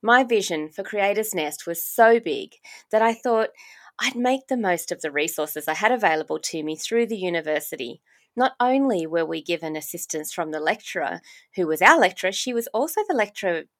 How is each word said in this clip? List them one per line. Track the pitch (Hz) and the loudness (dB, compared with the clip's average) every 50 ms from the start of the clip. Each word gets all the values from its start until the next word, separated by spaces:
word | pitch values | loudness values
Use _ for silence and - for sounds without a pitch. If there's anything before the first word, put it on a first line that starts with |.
| - | 4
My | 214 233 254 269 | 6 6 6 6
vision | 240 233 214 190 - 175 156 151 156 | 4 2 0 2 0 -2 -4 -4 -6
for | _ - 196 | _ -10 -10
Creator's | - - 208 196 202 202 202 220 214 - | -6 -2 0 2 2 2 0 -2 -2 -2
Nest | 180 156 147 151 - - | -2 -4 -4 -4 -8 -8
was | - 170 165 - | -8 -8 -8 -8
so | - - - 175 - - - | -8 4 6 6 8 8 4
big | - 170 147 - - - - _ _ - - - - _ | 2 -2 -6 -6 -6 -10 -16 _ _ -20 -20 -20 -14 _
that | - 214 | 0 2
I | 220 226 226 | 2 2 0
thought | 226 - 254 233 220 220 - - - - - - - - - _ - | -2 -2 0 0 0 0 -2 -4 -12 -20 -20 -20 -20 -20 -20 _ -6
I'd | - 254 262 | -6 -4 -2
make | 233 240 254 262 269 269 - | 0 0 0 0 0 -2 -4
the | 262 247 | -4 -2
most | 220 190 180 165 - - 175 | 0 0 0 0 -2 -6 -8
of | 160 | -6
the | - 156 | -6 -4
resources | 139 147 147 160 - - 151 156 - 156 147 - | -2 -2 -2 -2 -2 -4 -6 -6 -6 -8 -4 -4
I | 156 | -4
had | 160 196 220 | 0 2 2
available | 247 240 214 180 160 156 151 - 156 156 | 2 4 2 2 2 2 -2 -4 -6 -6
to | - - - 165 151 | -6 -6 -6 -6 -6
me | 156 156 | -6 -6
through | 156 - - 226 233 233 | -6 -6 -2 0 0 0
the | 220 226 | 0 -2
university. | 202 185 180 170 170 160 160 151 151 156 - - 151 135 120 127 - _ _ _ _ _ _ _ | -4 -4 -2 -2 -2 -2 -2 -2 -2 -4 -6 -10 -10 -10 -10 -12 -16 _ _ _ _ _ _ _
Not | 226 254 254 - _ | 0 0 0 0 _
only | 247 247 254 269 277 269 226 180 160 | 0 2 2 2 2 2 0 0 -2
were | 160 160 170 165 | -2 0 -2 -2
we | 156 165 165 160 | -2 -4 -8 -4
given | - 175 160 165 160 156 | -4 -4 -4 -4 -6 -6
assistance | 156 156 - - 170 - - - 156 151 - - | -6 -8 -10 -12 -12 -10 -8 -8 -8 -8 -8 -6
from | - 170 156 156 | -6 -6 -6 -4
the | 156 | -4
lecturer | 151 - 220 233 - - - 190 156 - 87 170 _ - - - _ _ _ | -2 -2 -2 -2 -4 -10 -6 -4 -4 -4 -6 -8 _ -18 -20 -20 _ _ _
who | - 180 | -4 -2
was | 156 160 156 180 | 0 0 6 8
our | 220 311 330 | 8 8 8
lecturer, | 233 185 185 - - 185 | 6 2 2 0 -4 -4
she | 196 - - 262 247 | -2 -2 -6 -4 -4
was | 233 233 - | -4 -4 -2
also | - 220 262 330 - - 415 427 | -2 -2 -2 -2 -2 -4 -2 0
the | 359 | 2
lecturer | 254 208 202 208 - - 190 170 160 160 _ _ | 0 0 0 _ -6 -2 -2 -2 -2 -4 _ _